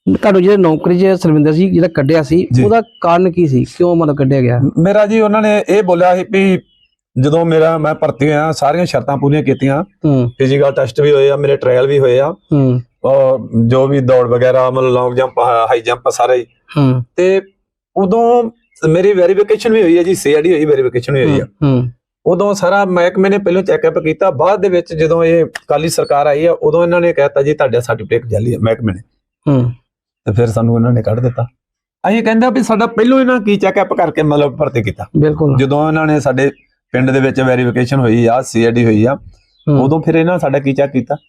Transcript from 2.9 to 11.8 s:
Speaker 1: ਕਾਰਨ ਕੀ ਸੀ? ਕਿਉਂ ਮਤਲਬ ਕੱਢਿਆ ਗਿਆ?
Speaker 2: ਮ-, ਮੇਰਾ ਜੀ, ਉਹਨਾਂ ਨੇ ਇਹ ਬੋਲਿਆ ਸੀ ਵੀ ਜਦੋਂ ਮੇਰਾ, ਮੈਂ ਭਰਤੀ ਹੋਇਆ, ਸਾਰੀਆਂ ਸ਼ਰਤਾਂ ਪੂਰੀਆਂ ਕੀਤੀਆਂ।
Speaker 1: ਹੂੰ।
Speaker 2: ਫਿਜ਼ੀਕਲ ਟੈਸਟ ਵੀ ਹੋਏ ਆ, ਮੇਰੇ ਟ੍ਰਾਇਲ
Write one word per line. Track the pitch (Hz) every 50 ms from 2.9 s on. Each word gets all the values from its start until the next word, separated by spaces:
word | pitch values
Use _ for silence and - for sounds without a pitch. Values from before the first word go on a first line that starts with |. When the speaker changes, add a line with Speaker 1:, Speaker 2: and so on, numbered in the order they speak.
| _ _
Speaker 1:
ਕਾਰਨ | - 170 170 175 185 185
ਕੀ | 165 175 175
ਸੀ? | 147 131 123 127
ਕਿਉਂ | - - - 175 175 175
ਮਤਲਬ | 165 165 160 143
ਕੱਢਿਆ | 143 139 131 139 135
ਗਿਆ? | 127 120 120 120
Speaker 2:
ਮ-, | 139 143 - -
ਮੇਰਾ | 165 190 202 214 208
ਜੀ, | 202 220 226
ਉਹਨਾਂ | 214 208 208 220
ਨੇ | 214 214 208 208 - -
ਇਹ | 180 208
ਬੋਲਿਆ | 208 180 175 170 180 180 180
ਸੀ | 185 180 -
ਵੀ | - 190 190 190 185 165 - _ _ _ _ _ _ _ _ _ _ 123
ਜਦੋਂ | 127 147 151 165 170
ਮੇਰਾ, | 165 160 160 156 160 165 160
ਮੈਂ | 151 151 156
ਭਰਤੀ | - 160 151 135 - 139
ਹੋਇਆ, | 151 151 147 151 160
ਸਾਰੀਆਂ | 156 - 143 139 151 175 180
ਸ਼ਰਤਾਂ | 147 - 131 120 - 143
ਪੂਰੀਆਂ | 131 135 139 147 151
ਕੀਤੀਆਂ। | 135 135 131 127 135 135 135 147
Speaker 1:
ਹੂੰ। | 185 - _ _ - 151 139 131 123 120 123 -
Speaker 2:
ਫਿਜ਼ੀਕਲ | 135 131 135 139 143 139
ਟੈਸਟ | 131 139 135 120 - -
ਵੀ | 143 147
ਹੋਏ | 147 135 135 139
ਆ, | 139
ਮੇਰੇ | 139 143 139 139
ਟ੍ਰਾਇਲ | 139 - 123 123 127